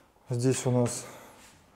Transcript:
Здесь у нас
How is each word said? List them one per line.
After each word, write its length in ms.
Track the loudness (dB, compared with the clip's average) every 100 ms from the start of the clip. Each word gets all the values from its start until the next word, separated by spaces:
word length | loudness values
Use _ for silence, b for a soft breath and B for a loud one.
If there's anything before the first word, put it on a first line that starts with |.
| b _ -6
Здесь 360 | 0 2 2 2
у 40 |
нас 340 | 2 2 -2 B B B B B B B